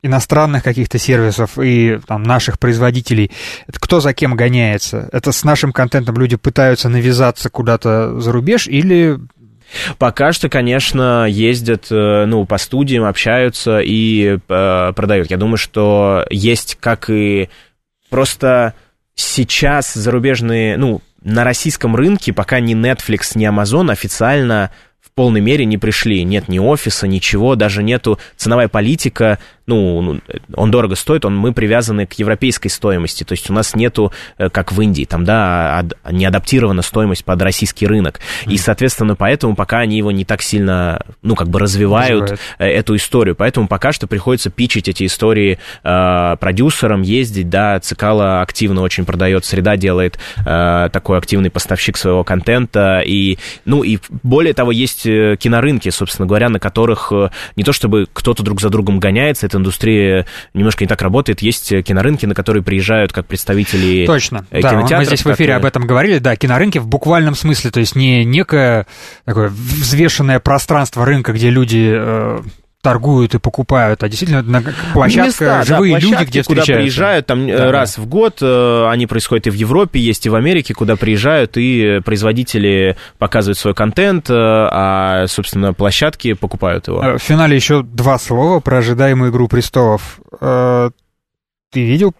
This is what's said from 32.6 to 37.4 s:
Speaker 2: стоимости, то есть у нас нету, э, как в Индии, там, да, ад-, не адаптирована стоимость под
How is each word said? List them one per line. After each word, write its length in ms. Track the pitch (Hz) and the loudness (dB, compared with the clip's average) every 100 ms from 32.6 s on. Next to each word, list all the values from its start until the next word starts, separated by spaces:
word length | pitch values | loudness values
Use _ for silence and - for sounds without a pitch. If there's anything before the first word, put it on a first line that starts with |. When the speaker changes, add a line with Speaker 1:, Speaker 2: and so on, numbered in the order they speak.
| 98 | -6
Speaker 2:
стоимости, 560 | - 104 92 82 - | -4 -2 -2 -4 -8
то 80 | 85 | -8
есть 160 | 95 - | -8 -4
у 60 | |
нас 200 | 101 107 | -2 -2
нету, 380 | 110 120 - 104 - - - | 0 0 0 -2 -2 -20 -6
э, 140 | 95 | -4
как 220 | 101 90 | -2 -2
в 80 | 95 | 0
Индии, 240 | 107 82 67 | 0 0 -2
там, 180 | 85 | -2
да, 540 | 87 110 95 87 82 80 | 0 2 2 0 0 -2
ад-, 160 | 85 - - | -4 -10 -6
не 140 | 90 95 | -2 0
адаптирована 560 | 92 - 131 113 92 | 0 0 2 2 0
стоимость 420 | - 110 107 90 | -2 -2 -2 -2
под 160 | - 90 | -2 -2